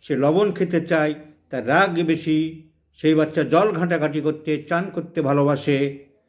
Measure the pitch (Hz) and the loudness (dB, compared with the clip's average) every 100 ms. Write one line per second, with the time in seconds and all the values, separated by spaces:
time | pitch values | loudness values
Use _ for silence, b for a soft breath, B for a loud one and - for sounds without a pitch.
0 | - 135 143 175 208 175 175 170 - 160 | -6 0 2 2 2 0 -2 -2 0 0
1 | 151 151 - - _ 131 113 160 196 170 | 0 -4 -12 -20 _ -6 0 2 2 0
2 | 165 160 156 156 160 160 - _ _ _ | 0 0 0 -2 -2 -8 -20 _ _ _
3 | 156 156 156 160 131 160 208 165 175 165 | 2 2 2 0 2 2 2 0 -2 0
4 | 147 147 151 151 160 151 - 170 190 175 | -2 -2 -4 -4 -4 -4 -2 -4 -4 -8
5 | - - 135 143 143 143 151 135 139 139 | -6 -2 0 2 2 0 0 0 0 -6
6 | - _ | -18 _